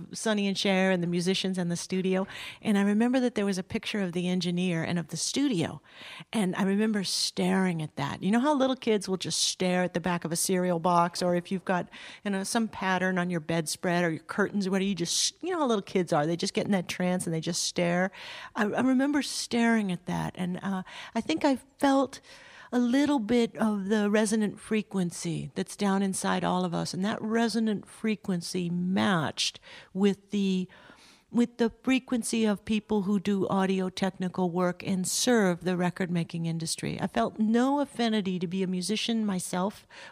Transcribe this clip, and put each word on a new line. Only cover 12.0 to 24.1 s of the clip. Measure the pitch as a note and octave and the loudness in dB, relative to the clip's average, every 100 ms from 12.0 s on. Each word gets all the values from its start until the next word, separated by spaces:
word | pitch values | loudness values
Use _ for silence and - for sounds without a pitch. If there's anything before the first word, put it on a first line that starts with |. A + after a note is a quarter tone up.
| - - | -18 -10
you | G#3 | -4
know, | G3 | -4
some | G3 A#3+ A3 | 0 -2 -2
pattern | - F#3+ F#3 F#3 F#3 | -2 0 2 2 0
on | F3 | 0
your | F3 | -2
bedspread | D#3 E3 D#3 - F#3 F3 | 0 -2 -2 -2 0 2
or | F3 | 2
your | D#3+ | 0
curtains | - - G3 G#3 F#3 | -4 0 0 2 0
or | |
whatever, | F#3+ G3 | 0 0
you | |
just, | F3+ E3+ - - - | -2 -2 0 -2 -4
you | E4 | -6
know | F4+ | -2
how | C#4 | 0
little | A3 | 0
kids | - G3+ F3 | 0 0 2
are. | D#3+ D3+ | 2 2
They | E3+ | 0
just | G3+ | -2
get | - | -2
in | - | 0
that | G3 F3 | 0 -2
trance | - F3+ F3+ F3+ | -2 0 0 -2
and | |
they | D#3+ | -4
just | D#3+ E3+ | -2 -4
stare. | - - F3 F3 F#3+ - - - - - | -4 0 0 2 0 -4 -16 -14 -10 -4
I, | |
I | G#3 F3+ | -2 0
remember | B3 B3+ C#4 D4 | 2 2 2 0
staring | - - - A#3+ A#3 A3+ G3+ | -2 -6 -4 0 2 2 0
at | F3 - | -4 -4
that. | F3 D#3 - | -4 -4 -4
And, | F3+ F3+ | -6 -4
uh, | G3 F#3+ F#3 - - | -4 -6 -6 -14 -8
I | A3+ | -6
think | A3 D#4+ | -2 0
I | D4 C4 - - | 2 0 -4 0
felt | C#4+ C4+ C4+ - - - - - - | 2 4 2 -4 -20 -20 -20 -20 -4
a | B3 | 0
little | A#3+ C4 D4 C#4+ | 2 2 2 2
bit | G#3 A#3+ A#3 - | 2 2 2 0
of | A3 G#3 F#3+ | 0 0 0
the | G#3+ G#3 | 2 2